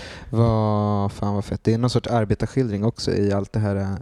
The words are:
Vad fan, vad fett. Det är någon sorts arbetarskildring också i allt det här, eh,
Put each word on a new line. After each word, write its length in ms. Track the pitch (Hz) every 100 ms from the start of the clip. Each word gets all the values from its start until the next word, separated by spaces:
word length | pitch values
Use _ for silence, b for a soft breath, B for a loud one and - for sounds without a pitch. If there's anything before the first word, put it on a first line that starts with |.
| B B B
Vad 840 | 113 117 110 107 104 104 101 101
fan, 220 | - 101 101
vad 100 | -
fett. 180 | 98
Det 100 | 110
är 40 | 113
någon 120 | 123
sorts 180 | 120 -
arbetarskildring 760 | 117 104 107 110 135 123 101
också 280 | 110 - -
i 200 | 92 101
allt 200 | 98 95
det 60 | 110
här, 160 | 104 98
eh, 200 | 98 98